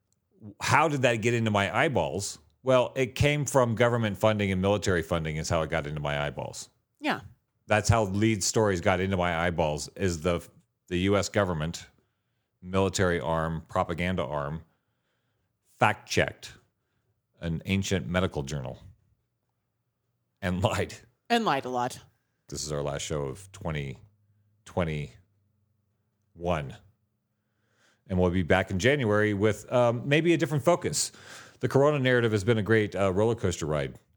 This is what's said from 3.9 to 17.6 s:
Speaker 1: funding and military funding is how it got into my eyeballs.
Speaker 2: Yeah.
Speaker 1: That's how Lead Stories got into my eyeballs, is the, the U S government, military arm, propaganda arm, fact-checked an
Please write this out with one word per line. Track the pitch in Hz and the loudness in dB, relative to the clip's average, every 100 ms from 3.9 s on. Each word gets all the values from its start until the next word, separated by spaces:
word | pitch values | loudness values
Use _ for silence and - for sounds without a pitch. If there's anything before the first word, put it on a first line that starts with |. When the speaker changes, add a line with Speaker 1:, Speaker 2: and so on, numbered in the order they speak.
| 120 110 95 | 2 -2 0
Speaker 1:
funding | 110 107 101 | 2 2 0
and | 92 | 2
military | 98 104 101 90 | 2 2 2 0
funding | 80 85 80 78 | 0 -2 -2 -4
is | 78 | -2
how | 82 | 0
it | 78 | 0
got | 82 73 | -2 -4
into | 76 | -6
my | 73 71 73 | -4 -2 -4
eyeballs. | 64 64 - - _ _ _ | -6 -10 -12 -16 _ _ _
Speaker 2:
Yeah. | 294 202 - - _ _ - | -6 -6 -8 -20 _ _ 0
Speaker 1:
That's | 107 101 | 2 4
how | 117 | 2
Lead | 104 98 110 110 | 2 2 2 2
Stories | - 117 107 92 | 0 2 2 2
got | 101 90 | 2 2
into | 95 95 | 2 0
my | 87 82 87 | 0 0 0
eyeballs, | 82 78 76 - - | 0 0 -2 -6 -4
is | 95 82 | -4 -2
the, | 87 85 - _ _ _ - | -2 -2 -4 _ _ _ -6
the | 90 95 | 0 2
U | 101 | 2
S | 90 | 2
government, | 110 98 82 78 - - _ _ _ _ _ _ _ | 0 0 0 -4 -6 -14 _ _ _ _ _ _ _
military | 92 95 95 90 92 85 | -4 0 0 2 0 0
arm, | 67 82 80 80 - | 0 -2 -2 -4 -4
propaganda | 92 90 80 87 92 | -4 -2 -2 -2 -2
arm, | 67 73 71 80 - _ _ _ _ _ _ _ _ _ _ - | -4 -4 -6 -8 -12 _ _ _ _ _ _ _ _ _ _ 0
fact-checked | 110 107 - - 76 - - - _ _ _ _ _ _ _ _ | 2 2 -2 0 0 -4 -16 -20 _ _ _ _ _ _ _ _
an | 85 80 | -6 -6